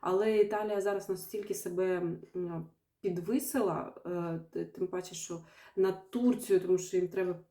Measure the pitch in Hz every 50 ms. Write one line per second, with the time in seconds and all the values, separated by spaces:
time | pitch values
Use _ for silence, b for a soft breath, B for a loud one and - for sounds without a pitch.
0 | - 180 185 190 214 220 220 214 208 208 214 208 214 214 208 202 190 202 202 190
1 | - - 190 180 - - - 208 202 - 190 - - 180 175 180 190 185 185 180
2 | 175 170 170 165 - - _ 185 175 175 170 165 160 160 _ _ _ _ _ _
3 | - 196 175 175 170 185 233 302 277 - - 269 220 185 160 156 - - - -
4 | - 175 180 175 170 170 165 165 165 - - 170 170 165 - - 185 185 185 180
5 | 180 - 175 165 - - 170 170 165 B B B B B B 190 190 190 185 -
6 | - - - 240 247 247 214 - - - 196 185 180 180 185 180 - - - 180
7 | 180 175 - 190 185 180 175 165 - _